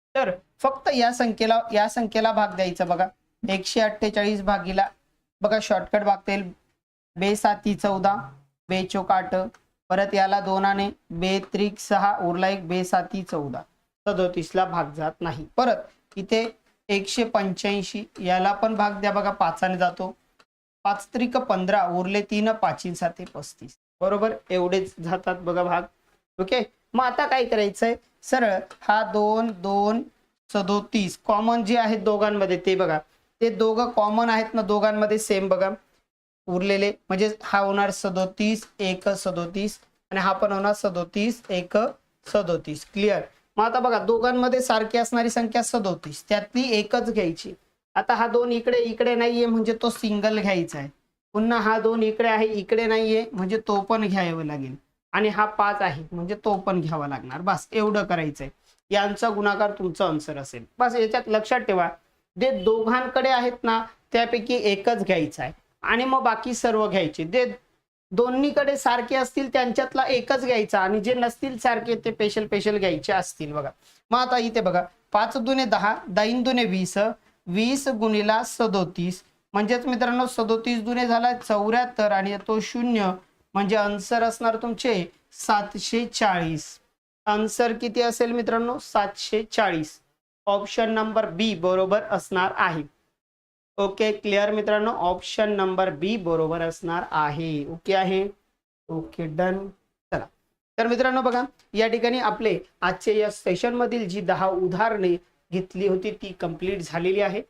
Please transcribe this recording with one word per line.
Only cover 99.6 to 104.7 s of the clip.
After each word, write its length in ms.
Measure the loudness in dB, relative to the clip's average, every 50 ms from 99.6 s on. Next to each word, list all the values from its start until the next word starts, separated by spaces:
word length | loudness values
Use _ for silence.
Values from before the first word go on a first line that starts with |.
| -6 -10 -16 _ _ _ _ _ _ -8
चला 140 | -6 -6 -6 -8 _ _ _ _ _ _ _ _ -4 -2
तर 80 | 0
मित्रांनो 340 | 0 2 2 2 2 2 2
बघा, 200 | 2 2 2 0 -2 -4 _ _ _ _ 0
या 140 | 0 2 2
ठिकाणी 300 | 2 2 2 2 0 2
आपले 380 | 0 0 -2 0 0 0 0 -2 -4 _ _ -2
आजचे 360 | -2 -2 -2 0 0 0 2 2
या 120 | 2 0
सेशन 440 | -2 -4 -2 -2 0 0 0 -2 0
मधील 340 | 0 0 0 0 -2 -4 -4
जी 120 | -6 -4
दहा 280 | 0 0 0 2 2 0
उदाहरणे 680 | 2 2 0 0